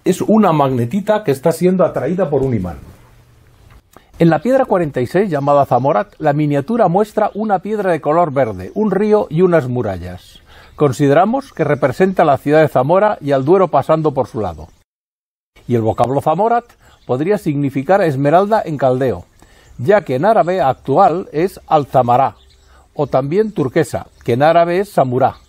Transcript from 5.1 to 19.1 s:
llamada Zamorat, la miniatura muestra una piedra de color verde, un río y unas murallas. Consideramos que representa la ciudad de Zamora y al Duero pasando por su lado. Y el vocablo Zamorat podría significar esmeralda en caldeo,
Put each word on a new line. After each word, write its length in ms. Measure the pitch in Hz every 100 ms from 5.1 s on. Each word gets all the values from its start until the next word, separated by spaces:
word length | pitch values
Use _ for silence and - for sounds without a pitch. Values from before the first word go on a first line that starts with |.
| 175 208
llamada 360 | 143 139 143 135
Zamorat, 480 | 123 135 202 202 -
la 160 | 156
miniatura 560 | 143 151 143 135 240 185
muestra 420 | 180 214 - 208 202
una 240 | 220 185
piedra 320 | 196 214 185
de 100 | 160
color 320 | 151 160 170
verde, 380 | 135 117 92 90
un 180 | 196 214
río 360 | 185 214 208 -
y 140 | 156
unas 260 | 185 165 127
murallas. 680 | 123 107 92 90 90 - - _ - - -
Consideramos 800 | 147 127 143 147 196 269 -
que 100 | -
representa 600 | 151 143 139 - 190 190 165
la 120 | 135
ciudad 240 | 143 151
de 60 | 151
Zamora 500 | 131 135 185 208 208
y 100 | 143
al 140 | 139 135
Duero 240 | 190 180
pasando 440 | 147 127 160 156
por 140 | 131 120
su 140 | 120
lado. 260 | 98 78 80 _ _ _ _ _ _ _ _ _ -
Y 60 | 120
el 60 |
vocablo 400 | 110 107 120 139
Zamorat 420 | 156 160 226 240 - _ _ _ -
podría 320 | 127 165 202
significar 640 | 165 143 143 139 139 196
esmeralda 600 | 170 135 143 165 202 214
en 140 | 170 147
caldeo, 480 | 131 127 131